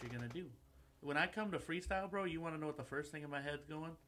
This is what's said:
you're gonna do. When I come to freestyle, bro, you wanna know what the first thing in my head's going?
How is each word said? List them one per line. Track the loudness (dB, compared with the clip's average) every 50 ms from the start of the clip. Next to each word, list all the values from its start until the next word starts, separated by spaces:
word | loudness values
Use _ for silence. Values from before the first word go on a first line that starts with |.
you're | -6 -4
gonna | -4 -2 -4 -2
do. | -2 -4 -4 -6 -10 -14 -20 -20 -20 -20 -20 -20 -20 -6
When | -2 4 6
I | 6 6 6
come | 4 2 2 2
to | 2 0
freestyle, | 0 0 -2 0 0 2 2 2 2 2
bro, | 2 2 2
you | 2 0 0
wanna | 0 -2 0 0
know | 0
what | 0 0
the | -2
first | -4 -2 -2 -2 -2 -2
thing | -4 -6
in | -4 -2
my | -2 0
head's | 0 0 -2 -2 -4
going? | -6 -4 -4 -4 -4 -6 -10 -16